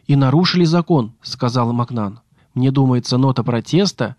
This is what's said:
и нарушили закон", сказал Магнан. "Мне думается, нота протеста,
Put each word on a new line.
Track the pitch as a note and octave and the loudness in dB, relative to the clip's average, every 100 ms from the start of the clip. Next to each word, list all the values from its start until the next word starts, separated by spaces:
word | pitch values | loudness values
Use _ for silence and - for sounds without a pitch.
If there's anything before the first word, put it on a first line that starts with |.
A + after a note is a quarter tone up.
| - | 0
и | C#3 | 2
нарушили | C3 C#3+ F3+ F3 | 4 2 2 2
закон", | E3+ F3 E3 D#3+ A2 - | 2 2 2 0 0 -8
сказал | - - B2 B2+ A#2 | -16 -6 -4 -2 -2
Магнан. | A#2+ A#2+ A#2+ G#2 A2 _ _ _ | -2 -4 -4 -8 -10 _ _ _
"Мне | - C3 | -4 0
думается, | C3+ C3 B2 A#2 B2+ | 2 2 0 0 0
нота | C3+ B2+ | 0 0
протеста, | A2+ A#2 - D#3+ G3+ - A2+ | -2 -4 -2 0 0 -2 -8